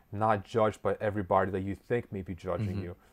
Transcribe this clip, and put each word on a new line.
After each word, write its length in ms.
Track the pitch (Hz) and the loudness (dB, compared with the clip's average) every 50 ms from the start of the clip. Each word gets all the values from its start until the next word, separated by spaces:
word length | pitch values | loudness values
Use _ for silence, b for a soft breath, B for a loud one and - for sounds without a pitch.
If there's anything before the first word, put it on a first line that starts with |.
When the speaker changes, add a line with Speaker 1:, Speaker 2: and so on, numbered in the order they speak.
| b b | b b
Speaker 1:
not 320 | 104 101 110 110 107 98 - | -4 0 2 4 2 2 0
judged 360 | - - 110 107 107 - - | -2 2 2 2 2 2 0
by 160 | - 101 95 - | -2 -2 0 0
everybody 500 | 110 107 101 107 95 - 101 95 95 95 | -2 -2 -2 -2 0 4 4 4 4 4
that 100 | 98 95 | 0 -2
you 120 | 95 98 95 | -2 -4 -6
think 360 | - _ - 123 120 - - | -8 _ -4 -4 -4 -2 -4
may 120 | 107 98 | -8 -8
be 120 | 87 - 90 | -6 -8 -10
judging 420 | - - 92 87 90 107 98 92 | -8 -4 -4 -4 -2 -2 -4 -4
Speaker 2:
Mm-hmm. 60 | 95 | -4
Speaker 1:
you. 140 | 90 87 92 b b b | -6 -8 -12 b b b